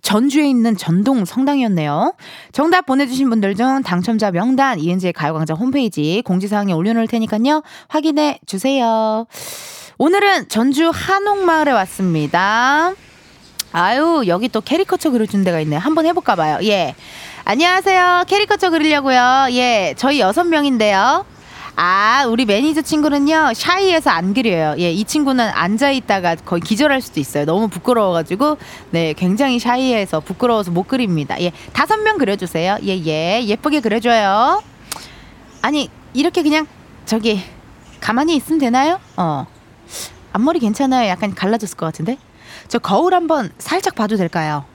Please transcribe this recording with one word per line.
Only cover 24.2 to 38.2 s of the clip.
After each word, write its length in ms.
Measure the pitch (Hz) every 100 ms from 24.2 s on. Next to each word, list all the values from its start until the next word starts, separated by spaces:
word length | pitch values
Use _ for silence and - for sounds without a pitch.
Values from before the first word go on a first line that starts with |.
| 180 202
그려요. 400 | 233 170 156 151
예, 140 | 175
이 120 | 170
친구는 460 | 214 302 277 262 226
앉아있다가 880 | - 170 220 277 269 - 202 175 165 -
거의 160 | 175
기절할 400 | 170 214 294 269
수도 180 | - -
있어요. 260 | 139 147 147
너무 220 | 175 220
부끄러워가지고. 920 | 180 196 240 202 170 160 190 285 294 - - -
네, 220 | 170 165
굉장히 440 | 151 180 208 277 247
샤이해서 640 | 240 247 262 233 196 160
부끄러워서 500 | 151 185 240 226 185
못 180 | 170 190
그립니다. 480 | 262 233 165 143 -
예, 100 | 175 - -
다섯 240 | - 302 427
명 220 | 427 427
그려주세요. 580 | 240 202 180 165 175 202 196
예, 40 | 190 160
예, 380 | 156 165 214
예쁘게 380 | 240 208 302 294
그려줘요. 800 | 226 220 233 233 202 202 254 381 - - - - - - - - - -
아니, 260 | 220 294 269 - -
이렇게 300 | 247 294 359
그냥 240 | 302 294 208 - - - -
저기 340 | 226 220 214 - - - - - -
가만히 360 | - 233